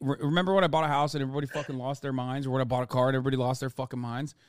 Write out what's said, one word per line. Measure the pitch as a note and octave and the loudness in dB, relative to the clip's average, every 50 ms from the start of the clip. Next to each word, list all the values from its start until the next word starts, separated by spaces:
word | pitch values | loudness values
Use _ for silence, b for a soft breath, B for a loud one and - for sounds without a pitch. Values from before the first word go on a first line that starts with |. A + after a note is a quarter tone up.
re-, | C#3+ C3+ C#3 - | -2 -2 -2 0
remember | D3+ C#3+ D#3+ F3+ F3+ F#3 G3 | 0 2 2 2 4 4 4
when | G3 F#3 | 4 4
I | D#3 | 4
bought | D3+ D#3+ D#3+ | 4 2 2
a | D3+ | 2
house | C#3+ C#3+ D3 C#3+ D3 | 2 2 2 2 0
and | C#3+ | -2
everybody | C3+ C3 C3+ D3 C#3+ C3 | -4 -2 -2 -4 -4 -4
fucking | - D3+ C#3+ - C3+ B2+ | -4 -6 -6 -6 -8 -6
lost | B2 C3+ C#3+ - | -4 -6 -6 -4
their | - C#3 C3 | -4 -4 -2
minds, | B2+ B2 B2+ C3 C#3 C3+ | -2 -2 -2 -4 -4 -2
or | C3 | 0
when | B2+ C3 | 0 0
I | B2+ | 0
bought | A#2 B2+ B2+ B2 | 2 0 0 0
a | - | 0
car | - B2+ B2+ C3 | 2 2 4 4
and | C3+ | 4
everybody | C3 B2+ C3+ C3+ B2+ | 2 2 0 0 2
lost | B2 B2 C3 - | 0 0 0 -2
their | C#3 C3 | -4 -6
fucking | - - C3 - C3+ B2 | -6 -6 -8 -6 -6 -8
minds? | B2 A#2 A#2 B2+ D3 C#3+ - _ _ | -6 -6 -6 -6 -6 -8 -10 _ _